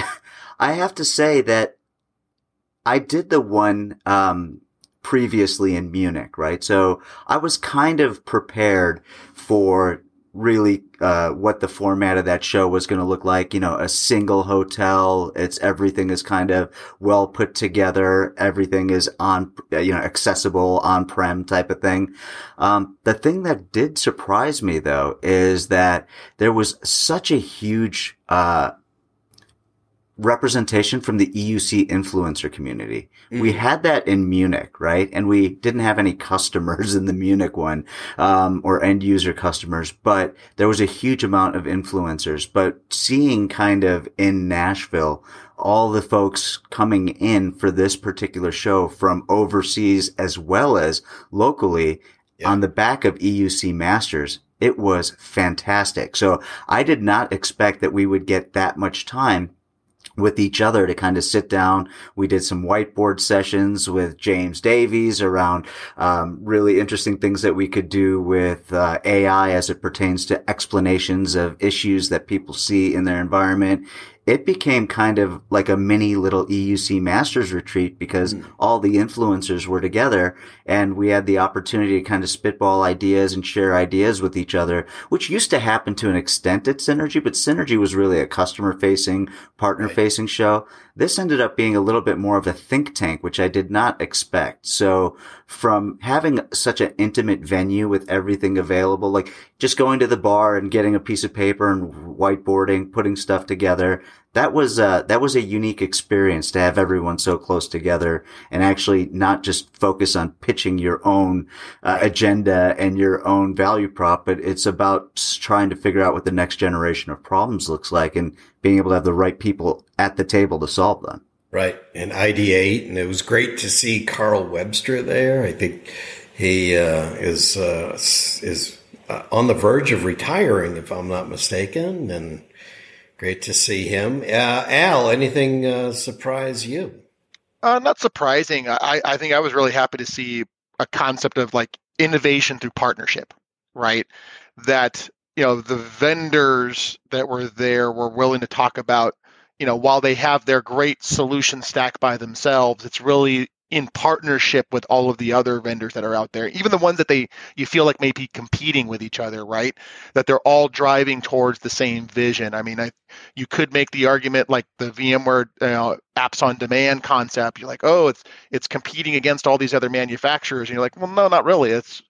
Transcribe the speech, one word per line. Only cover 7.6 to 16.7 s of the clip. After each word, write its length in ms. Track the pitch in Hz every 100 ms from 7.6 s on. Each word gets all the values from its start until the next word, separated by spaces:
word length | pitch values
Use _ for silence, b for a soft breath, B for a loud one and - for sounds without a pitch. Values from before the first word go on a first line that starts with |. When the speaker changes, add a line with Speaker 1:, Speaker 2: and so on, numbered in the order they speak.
| - 143 156 156
Speaker 1:
of 240 | 135 101 -
prepared 760 | 110 - 110 107 95 87 82 B B B
for 680 | - - 107 95 92 92 85 _ _ _
really, 480 | 98 113 110 104 98 - -
uh, 260 | 90 85 85
what 300 | 76 104 104
the 80 | 95
format 480 | - 101 98 98 92
of 80 |
that 180 | 87 87
show 240 | - 101 92
was 200 | 92 -
gonna 180 | 95
look 180 | 90 92
like. 300 | 95 92 92
You 80 | 98
know, 160 | 90 82
a 100 | 87
single 560 | - - 113 104 98
hotel. 880 | 95 98 95 - 95 95 95 92 87 -
It's, 220 | 92 -
everything 500 | 98 92 98 95 92
is 140 | 90
kind 280 | - 95 92
of 200 | 92 87